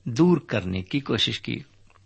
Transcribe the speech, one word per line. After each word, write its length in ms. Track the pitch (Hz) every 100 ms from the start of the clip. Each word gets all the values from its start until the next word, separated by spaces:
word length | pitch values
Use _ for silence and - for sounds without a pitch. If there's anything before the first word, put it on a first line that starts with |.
دور 320 | - 117 175 170
کرنے 460 | - 113 92 92
کی 180 | 92 143
کوشش 400 | 135 117 - 110
کی۔ 180 | - 113 139 _ - _